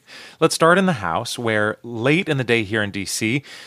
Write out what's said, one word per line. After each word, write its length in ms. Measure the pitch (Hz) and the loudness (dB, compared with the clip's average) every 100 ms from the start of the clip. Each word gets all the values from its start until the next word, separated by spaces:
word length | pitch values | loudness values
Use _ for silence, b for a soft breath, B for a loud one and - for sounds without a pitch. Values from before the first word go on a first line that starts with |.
| B B B B | B B B B
Let's 160 | 160 - | 0 4
start 240 | 165 180 | 4 6
in 80 | 185 | 4
the 60 | |
House, 440 | 131 90 82 120 - | 0 -2 -4 -4 -4
where 400 | 113 107 107 - | 0 0 0 -4
late 440 | 120 117 127 160 175 | -8 -2 0 2 0
in 100 | 139 | -2
the 60 | |
day 200 | 120 117 | 2 0
here 180 | 98 110 | 2 -2
in 80 | 101 | -2
D 160 | 98 95 | -4 -6
C, 380 | - 110 139 B B | -4 -2 -2 B B